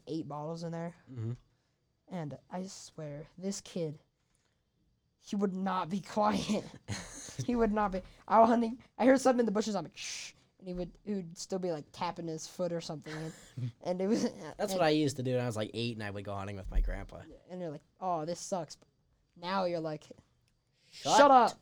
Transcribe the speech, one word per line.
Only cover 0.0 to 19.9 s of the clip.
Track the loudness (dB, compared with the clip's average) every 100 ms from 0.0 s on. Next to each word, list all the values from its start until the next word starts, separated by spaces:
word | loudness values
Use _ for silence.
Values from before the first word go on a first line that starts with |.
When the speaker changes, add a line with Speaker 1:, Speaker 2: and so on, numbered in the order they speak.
| -6
Speaker 1:
eight | -6 -6
bottles | -8 -6 -6
in | -8
there. | -6 -8 -10 -14
Speaker 2:
Mm-hmm. | -8 -6 -8 _ _ _ _ _ _ _
Speaker 1:
And | -8 -8 -10 _
I | -10 -10
swear, | -12 -18 -14 -12 -12 -14 -10
this | -8 -8
kid, | -8 -6 -6 -6 _ _ _ _ _ _ _ _ _ _ _ _
he | -6 -2
would | -2
not | 0 -2 -2 -2
be | -6
<laughs> | -4
quiet. | 0 2 2 0 -2 -2 -16 -10
Speaker 2:
<laughs> | -10 -10 -14 -14 -8
Speaker 1:
He | -2
would | 2 2
not | 2 0
be. | -2 -8 -20 4
I | 8
was | 8
hunting. | 8 2 -4 -14 4
I |
heard | 6 8
something | 6 4
in | 4
the |
bushes. | 2 0 -4
I'm |
like, | -6
"Shh." | -10 -10 -10 -12 -16 _ _
And | -10
he |
would, | -6 -8 -8
he | -6 -6
would | -6 -12
still | -6 -4
be, | -2
like, | -4 -6
tapping | -6 -4 -4 -6
his | -6 -8
foot | -4 -2
or | -2
something. | -6 -10 -8
And, | -8 -8 -10 -14 -6 -6 -6
Speaker 2:
<laughs> |
Speaker 1:
and | -4 -2
it | 2
was, | 2 0 -4 -14 -6
Speaker 2:
That's | -2
Speaker 1:
and | 2
Speaker 2:
what | 4
I |
used | 4 2 0
to |
do | 0
when | 0
I | 0
was, |
like, | -2 -4
eight | -2 -4 -4
and |
I | -6
would | -6
go | -6
hunting | -6 -6 -8
with | -2
my | 2
grandpa. | 2 0 -8 -14 -18 -20 -14
Speaker 1:
and | -8
you're | -8
like, | -8 _ _
"Oh, | -4 -4
this | -4 -6
sucks." | -4 -6 -6 -14
But | _ _ _ _ _ -14
now | -4 0 0
you're | -2
like, | -4